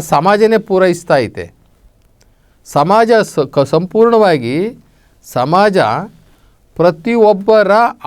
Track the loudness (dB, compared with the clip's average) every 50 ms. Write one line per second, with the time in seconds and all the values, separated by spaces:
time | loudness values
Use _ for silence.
0 | -2 -2 -2 0 0 0 2 2 2 0 0 -2 -2 -2 -2 0 0 0 -2 -2
1 | -2 -2 0 0 -2 -4 -8 -12 -14 -14 -16 _ _ _ _ _ _ _ _ _
2 | _ _ _ _ _ _ _ _ _ _ _ _ _ -4 -2 -2 0 2 2 2
3 | 2 2 2 2 0 -2 -4 -4 -4 -2 -2 -2 -2 0 -2 -2 -2 -2 0 2
4 | 2 2 4 2 2 2 0 0 -2 -4 -4 -4 -6 -6 -8 -14 _ _ _ _
5 | _ _ _ _ _ -8 -6 -4 -2 0 0 2 2 2 2 0 0 0 -2 -4
6 | -8 -10 -16 _ _ _ _ _ _ _ _ _ _ _ -4 -2 0 0 -2 -2
7 | -4 -2 0 2 2 2 2 0 0 0 2 2 2 2 2 0 0 -2 -4 -4
8 | -4